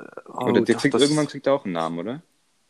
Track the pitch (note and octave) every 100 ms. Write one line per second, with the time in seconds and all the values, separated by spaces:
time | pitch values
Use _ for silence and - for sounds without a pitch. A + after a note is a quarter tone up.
0 | - - - - B2 A#2+ A#2 A#2 C#3+ A#2
1 | C#3+ D3+ C#3+ C#3+ C#3 C#3 G2 E2 E2 E2+
2 | F#2+ D3 - _ _ _ _